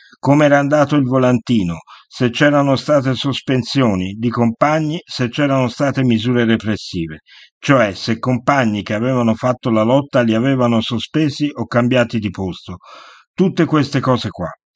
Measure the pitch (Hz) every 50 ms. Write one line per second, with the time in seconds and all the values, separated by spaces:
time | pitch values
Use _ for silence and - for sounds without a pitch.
0 | - - - - - 131 139 147 151 143 143 143 143 139 147 151 143 143 151 147
1 | 135 123 131 131 127 127 123 117 - - 123 110 95 87 82 80 - _ - -
2 | - _ - - 127 120 117 - 151 147 143 143 143 139 135 127 - - 151 147
3 | 127 135 131 113 - 143 123 - - - 135 127 117 - - 139 131 117 98 92
4 | 92 95 98 107 113 123 113 120 120 117 113 - - 147 151 160 156 151 151 180
5 | - - - - 127 117 120 - 147 143 135 135 127 120 113 - 147 139 131 135
6 | 131 127 117 110 107 123 123 120 117 110 113 113 101 107 107 95 - - - 90
7 | 82 80 78 - _ _ - - - - _ _ - - 143 127 113 101 92 -
8 | - - 113 113 - 123 127 120 - - 143 139 127 110 104 104 92 - 107 104
9 | 117 127 131 123 120 113 110 113 - 127 127 - - 127 113 110 107 113 127 139
10 | 143 139 - 135 120 113 110 110 120 135 139 131 123 120 117 113 113 - 123 110
11 | - - - 156 156 147 - - 147 147 143 - 117 - - 123 120 123 131 127
12 | 120 113 - 113 101 104 90 - 95 92 85 - - - 92 87 _ - - -
13 | - - - - _ _ _ - 185 190 - - 170 135 151 151 139 139 - 135
14 | - 135 127 117 - 113 - - 87 80 - _ _ _ _